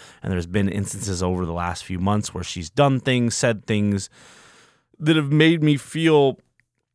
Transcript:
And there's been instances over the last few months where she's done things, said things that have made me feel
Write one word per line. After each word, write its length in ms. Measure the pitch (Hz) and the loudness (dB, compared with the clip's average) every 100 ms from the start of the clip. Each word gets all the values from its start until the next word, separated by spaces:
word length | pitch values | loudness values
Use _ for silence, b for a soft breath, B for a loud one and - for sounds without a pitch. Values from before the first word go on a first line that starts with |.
| B B | B B
And 100 | - | -4
there's 140 | 92 85 | -4 -2
been 220 | 101 98 | 0 0
instances 540 | 101 95 98 104 87 | -2 -4 -6 -6 -2
over 220 | 90 90 | -2 -2
the 80 | 87 | -4
last 320 | 85 87 87 | -4 -6 -6
few 140 | - 90 | -8 -4
months 340 | 98 104 - | 0 0 -2
where 120 | 85 | -8
she's 260 | 87 92 80 | -10 -10 -6
done 300 | - 143 131 | 0 2 2
things, 340 | 135 123 120 | 0 0 0
said 320 | - 127 107 - | 0 -2 -2 -2
things 420 | 107 104 98 - B B B B B B B B - | 0 0 -2 -4 B B B B B B B B -4
that 180 | 151 156 | 0 2
have 160 | 143 | 2
made 300 | 151 160 170 | 4 4 4
me 140 | 151 143 | 2 0
feel 600 | - 160 160 151 139 - _ _ _ _ _ | -2 -2 4 4 4 0 _ _ _ _ _